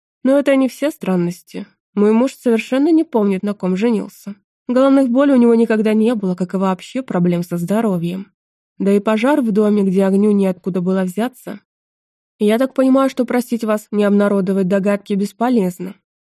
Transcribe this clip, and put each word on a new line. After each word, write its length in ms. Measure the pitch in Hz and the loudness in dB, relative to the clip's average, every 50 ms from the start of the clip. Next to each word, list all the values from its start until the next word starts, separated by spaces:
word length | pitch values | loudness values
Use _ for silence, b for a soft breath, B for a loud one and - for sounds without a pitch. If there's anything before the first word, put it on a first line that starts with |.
| _ _ _ _ _ | _ _ _ _ _
Но 140 | 254 277 190 | 0 2 2
это 180 | 277 285 277 | 2 2 2
не 120 | 269 262 247 | 2 0 -2
все 220 | - - 277 302 | -2 -4 -6 -6
странности. 800 | - - - 185 185 180 175 175 175 - _ _ - 185 202 - _ _ _ _ _ | -6 -6 -6 -4 -2 -2 -2 -4 -6 -10 _ _ -16 -16 -16 -16 _ _ _ _ _
Мой 180 | 202 202 214 | 0 2 2
муж 220 | 220 226 247 269 - | 2 2 0 0 -4
совершенно 580 | - - 254 226 220 220 - 254 262 285 339 | -4 -2 0 0 0 -2 -2 -2 0 2 2
не 120 | 330 311 320 | 2 2 0
помнит, 400 | - - 226 208 202 196 185 - | 0 -2 0 0 0 -2 -2 -4
на 100 | 202 202 | -6 -6
ком 240 | - - 185 185 185 | -4 -4 -4 -2 0
женился. 580 | 214 247 226 202 190 202 - - - 202 202 - _ _ _ _ _ - | 0 0 0 -2 -4 -8 -14 -18 -18 -18 -18 -18 _ _ _ _ _ -2
Головных 420 | 247 254 269 277 269 277 269 247 | 0 2 4 4 4 4 2 2
болей 240 | 233 262 285 285 277 | 2 2 2 4 4
у 40 | 247 | 4
него 180 | 240 233 233 | 4 4 4
никогда 380 | 226 233 220 226 214 208 220 214 | 4 2 2 0 0 0 0 2
не 200 | 220 220 226 247 | 2 2 0 0
было, 200 | 214 196 185 180 | -2 -2 -4 -4
как 180 | - 185 180 - | -4 -4 -4 -2
и 40 | 185 | -2
вообще 440 | 196 190 185 180 - - - 254 | -2 -2 -2 -4 -8 -10 -10 -10
проблем 420 | 262 - - 202 175 180 175 170 175 | -8 -4 -2 0 0 0 0 -2 -4
со 140 | - 175 175 | -6 -6 -6
здоровьем. 760 | 175 170 196 220 233 214 185 170 165 170 180 190 202 - _ _ _ _ _ _ _ _ _ _ | -4 -2 -2 -2 0 0 -2 -2 -4 -6 -6 -8 -12 -16 _ _ _ _ _ _ _ _ _ _
Да 140 | 196 196 | 0 0
и 80 | 202 202 | 2 2
пожар 420 | 202 220 220 214 226 269 302 302 | 2 0 -2 0 0 0 0 0
в 100 | 247 226 | 0 0
доме, 320 | 190 214 214 208 208 208 196 | 0 0 2 2 2 2 0
где 220 | 196 180 196 196 | 0 2 2 0
огню 260 | 190 190 196 208 214 | 2 2 2 2 2
неоткуда 500 | 208 202 196 190 185 - _ 196 180 190 | 2 2 0 -2 -2 -4 _ -6 -6 -4
было 220 | 175 185 190 190 190 | -4 -2 -2 -2 -4
взяться. 560 | 185 180 - 220 254 254 - - - 202 202 _ _ _ _ _ _ _ _ _ _ _ _ _ _ _ _ | -4 -4 -6 -6 -6 -8 -12 -16 -18 -18 -18 _ _ _ _ _ _ _ _ _ _ _ _ _ _ _ _
Я 180 | 214 208 220 233 | 0 0 2 2
так 160 | 262 262 - | 0 -2 0
понимаю, 360 | - 262 262 262 269 269 262 | 0 2 4 4 4 2 0
что 160 | - - 247 | 0 -2 -4
просить 380 | 233 - 254 240 - 233 226 233 | -2 -2 -4 -2 -4 -6 -4 -2
вас 240 | 214 214 214 - _ | -4 -4 -4 -4 _
не 120 | - 208 208 | -2 0 2
обнародовать 640 | 202 202 202 202 202 202 196 190 202 190 196 190 180 | 2 2 2 2 2 0 0 -2 -2 -2 -2 0 0
догадки 460 | 202 196 185 202 202 202 - - 208 | 0 0 0 0 -2 -2 -4 -4 -4
бесполезно», 840 | 190 208 202 - _ 233 247 254 233 190 180 180 - 180 190 - _ _ _ _ _ _ _ | -4 -4 -6 -4 _ -2 0 0 0 0 -2 -4 -8 -12 -14 -14 _ _ _ _ _ _ _